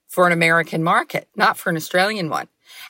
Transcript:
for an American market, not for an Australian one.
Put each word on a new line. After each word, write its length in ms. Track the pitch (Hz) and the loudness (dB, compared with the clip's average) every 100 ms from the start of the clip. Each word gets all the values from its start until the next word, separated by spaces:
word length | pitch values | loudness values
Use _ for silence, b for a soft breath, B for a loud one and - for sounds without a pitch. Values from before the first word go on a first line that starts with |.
| - | -6
for 200 | - 180 | 2 2
an 60 | |
American 500 | 170 165 165 160 175 | 4 2 2 0 -2
market, 460 | 165 214 330 - - - | 0 0 0 -6 -8 0
not 200 | 190 - | 0 0
for 120 | - | -2
an 80 | 165 | -4
Australian 520 | - 180 196 214 165 | -2 0 0 -2 -4
one. 200 | 80 - _ B B B | -6 -8 _ B B B